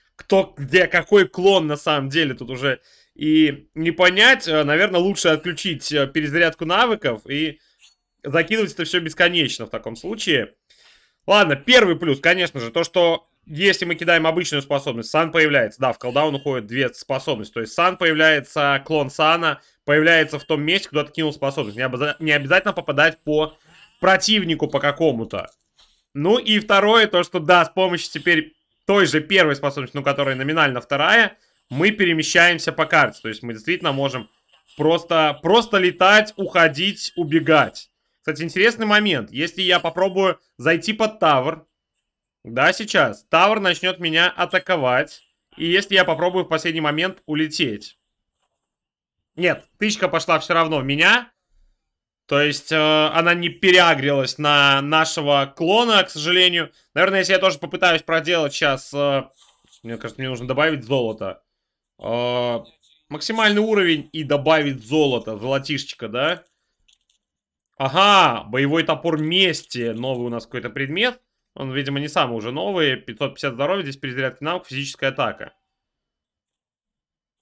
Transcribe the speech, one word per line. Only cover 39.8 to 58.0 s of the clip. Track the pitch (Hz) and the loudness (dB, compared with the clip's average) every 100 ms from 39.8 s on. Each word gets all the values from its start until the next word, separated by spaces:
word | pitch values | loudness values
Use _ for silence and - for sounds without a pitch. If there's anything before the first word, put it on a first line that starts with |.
попробую | 165 170 190 185 190 - _ - | 0 -2 -2 0 0 -2 _ -4
зайти | 131 165 220 | 0 0 -2
под | 214 214 214 | -2 -2 0
тавр, | 160 135 139 160 _ _ _ _ _ _ _ _ | 2 2 0 -6 _ _ _ _ _ _ _ _
да, | 110 117 156 | -8 0 0
сейчас, | 180 214 190 127 101 - | 0 -2 0 0 -2 -2
тавр | 160 196 220 | 2 4 2
начнет | 190 170 185 180 | 0 -2 -4 -4
меня | 170 160 180 | -2 0 0
атаковать. | - 180 185 185 170 127 127 156 - _ _ _ - | 0 -2 -2 -2 0 2 0 -2 -10 _ _ _ -8
И | |
если | 165 185 196 | -2 -2 0
я | 196 | 2
попробую | 180 147 175 185 | 2 0 -2 -2
в | - | -2
последний | 160 170 160 | -4 -4 -4
момент | 151 151 185 185 | -2 -2 -4 -6
улететь. | - 151 156 156 135 104 - _ _ _ _ _ _ _ _ _ _ _ _ _ _ | -6 -4 -4 -4 -4 -6 -14 _ _ _ _ _ _ _ _ _ _ _ _ _ _
Нет, | - 175 - _ - | -4 -2 -2 _ -6
тычка | 214 208 180 | -4 -2 -2
пошла | 165 165 156 | -2 0 -2
все | - | 0
равно | 165 160 151 | 0 0 0
в | |
меня. | 131 147 180 240 233 _ _ _ _ _ _ _ _ _ - | -2 2 4 2 0 _ _ _ _ _ _ _ _ _ -4
То | 143 | 0
есть, | 147 139 - | 0 -2 -4
э, | 160 | 0
она | 151 156 151 165 170 | 2 2 2 2 0
не | 175 175 | 0 -2
переагрилась | 170 190 180 170 143 139 139 127 - | -2 4 6 6 4 0 0 -2 -2
на | 147 147 139 139 | 2 4 4 4
нашего | 143 156 160 - 143 143 139 - | 2 2 0 -2 0 2 0 -4
клона, | 165 214 240 208 | 0 2 4 2
к | - | 0
сожалению. | 147 156 180 180 175 156 _ _ | -4 0 2 2 2 -6 _ _
Наверное, | 147 190 190 | 0 0 2
если | 185 | 0
я | 190 | 2
тоже | 190 147 | 2 -2
попытаюсь | 165 180 180 165 | -8 -2 0 0